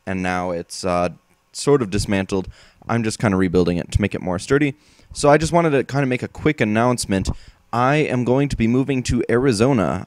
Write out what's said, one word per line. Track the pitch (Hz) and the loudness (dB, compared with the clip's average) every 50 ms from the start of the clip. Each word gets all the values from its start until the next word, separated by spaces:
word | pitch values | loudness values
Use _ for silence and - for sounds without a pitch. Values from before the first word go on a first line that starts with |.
| - | -10
and | 98 95 95 92 | -6 -6 -4 -2
now | 92 90 90 90 92 | -2 -2 -4 -4 -4
it's, | 87 85 87 - - - - | -6 -6 -8 -10 -10 -8 -4
uh, | 92 87 87 87 90 78 - _ _ _ _ _ _ - | -2 0 0 0 -2 -4 -8 _ _ _ _ _ _ -14
sort | - - 143 143 143 | -6 0 2 2 2
of | 120 95 | 2 0
dismantled. | 90 101 - - 101 98 95 - 101 95 92 - - - - - _ - - | -2 -2 0 0 0 -2 -2 -2 -2 -4 -4 -6 -10 -20 -20 -20 _ -14 -6
I'm | - 113 117 113 | -4 -2 -2 -2
just | 110 - - | -2 -2 0
kinda | - 110 95 92 | 0 2 2 2
rebuilding | 95 90 82 92 87 87 87 87 | 2 2 2 2 2 2 0 -2
it | - - - | -2 -2 -2
to | - 101 | -2 -2
make | 95 - | -2 -4
it | - | -4
more | - 90 87 92 | -6 -6 -6 -4
sturdy. | - - 135 143 151 143 131 _ _ _ _ _ _ - - | -2 0 0 2 0 0 -4 _ _ _ _ _ _ -18 -8
So | - - 143 | 0 2 4
I | 143 156 | 4 4
just | 156 156 156 | 4 2 0
wanted | 175 170 160 | 2 2 2
to | 139 135 113 | 2 0 0
kinda | - 127 139 143 | -2 -2 -2 -2
make | 131 127 123 - | -2 -2 -4 -6
a | 95 | -8
quick | - - - 151 151 - | -8 -2 -2 -2 0 0
announcement. | 120 107 107 110 117 127 123 120 - - 101 95 - - - - - - - _ _ _ - | 0 0 2 2 2 2 0 0 -2 -2 -2 -2 0 -2 -6 -8 -10 -20 -20 _ _ _ -2
I | 117 123 131 147 | 0 2 2 2
am | 151 143 - - 123 123 | 2 0 0 0 -2 0
going | 113 123 135 143 139 | 2 2 2 2 0
to | 117 | 0
be | - 113 110 | 0 0 2
moving | 120 127 135 127 139 131 120 | 2 2 0 0 -2 -4 -2
to | - - 117 - - | -2 0 0 0 0
Arizona. | 113 120 127 143 117 98 113 135 143 113 90 71 69 90 - | 0 2 2 2 2 4 4 2 4 2 0 0 -2 -4 -4